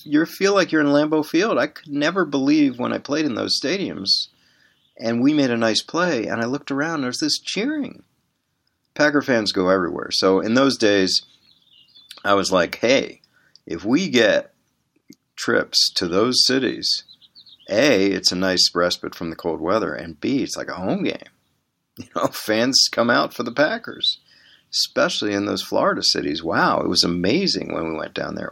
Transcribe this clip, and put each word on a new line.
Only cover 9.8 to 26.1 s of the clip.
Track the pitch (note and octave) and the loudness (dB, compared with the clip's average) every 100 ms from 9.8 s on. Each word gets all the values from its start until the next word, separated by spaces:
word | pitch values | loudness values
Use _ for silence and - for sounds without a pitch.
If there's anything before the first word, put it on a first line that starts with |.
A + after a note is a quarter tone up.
| E2 D2+ - | 0 -4 -4
So | - F#2+ F#2+ | 0 2 2
in | G#2+ | 2
those | B2 C#3 A#2 | 2 2 4
days, | G#2 G2+ F#2+ - - _ _ _ _ - _ - - - | 4 4 4 0 -4 _ _ _ _ -20 _ -20 -20 -6
I | G2+ | 0
was | G2+ F2 | 2 2
like, | F#2 E2+ - | 2 0 0
"Hey, | A2+ C3+ - - _ _ _ _ - | 2 2 0 -10 _ _ _ _ -10
if | E2 | -8
we | G2+ D3 F#3 | 0 0 2
get | B2 G#2+ D2 - _ _ _ _ _ - - _ | 4 4 2 -2 _ _ _ _ _ -20 -20 _
trips | - - A2 - - - | -8 -2 0 0 0 0
to | - F2 | 0 -2
those | F#2 A#2+ B2+ - | 0 2 2 2
cities, | C3 B2 - - - - _ - - - - - | 2 0 -2 -4 -6 -8 _ -20 -20 -20 -20 -2
A, | G#2 D3 G2+ G2 | 2 4 4 4
it's | F2+ - | 2 0
a | F#2 | 0
nice | F#2+ F#2 - | 2 2 2
respite | F2 F2 - - | 2 0 -2 -8
from | - E2+ | -8 -8
the | D#2+ | -6
cold | E2+ D#2 | -6 -4
weather, | E2 G#2+ F2 | 0 0 -2
and | B1+ E2 D#2 | -6 -10 -6
B, | A2+ C3+ | -2 -2
it's | - - | -4 -6
like | - | -8
a | |
home | - G2 G3 | -6 -4 -2
game." | A#2+ - - _ _ _ | -4 -6 -14 _ _ _
<laughs> | _ _ _ - | _ _ _ -20
You | - | -12
know, | - - | -4 -4
fans | - - G#2+ B2+ B2 - | -4 -2 0 2 2 2
come | - A#2 | 2 2
out | C3 D#3 | 2 0
for | - | -4
the | A#2+ | -6
Packers, | B2 D3+ A#3 - - - - _ _ _ _ _ | -2 -2 -2 -10 -6 -4 -4 _ _ _ _ _
especially | - - B2 E3 - G#2+ | -6 -2 0 0 0 -2
in | G2+ G2+ | -2 -2
those | G2 | -4
Florida | - G2+ F#3+ F3+ | -2 0 0 0
cities. | - | 0